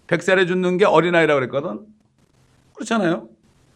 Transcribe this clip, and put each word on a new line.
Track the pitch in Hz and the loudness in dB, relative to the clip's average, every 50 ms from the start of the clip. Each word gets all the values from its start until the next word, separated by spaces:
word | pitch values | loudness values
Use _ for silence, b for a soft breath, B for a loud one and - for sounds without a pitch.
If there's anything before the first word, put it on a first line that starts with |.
| _ - | _ -4
백 | 175 170 | -4 -2
살에 | - - 190 190 190 | 0 2 2 2 2
죽는 | 165 185 185 180 180 180 175 | 2 0 0 0 0 0 2
게 | 208 | 2
어린아이라고 | 185 147 160 170 180 175 170 165 151 147 139 | 4 4 4 2 2 2 2 2 2 2 0
그랬거든? | 127 117 123 139 147 185 208 214 - - - _ _ _ _ _ _ _ _ _ _ _ _ _ _ _ _ | -2 -2 -4 -6 -6 -6 -8 -12 -16 -20 -20 _ _ _ _ _ _ _ _ _ _ _ _ _ _ _ _
그렇잖아요. | - 262 - 220 226 196 165 170 220 - - - _ _ _ _ _ _ _ _ | -12 -8 -4 -2 -2 0 -2 -2 -4 -6 -12 -20 _ _ _ _ _ _ _ _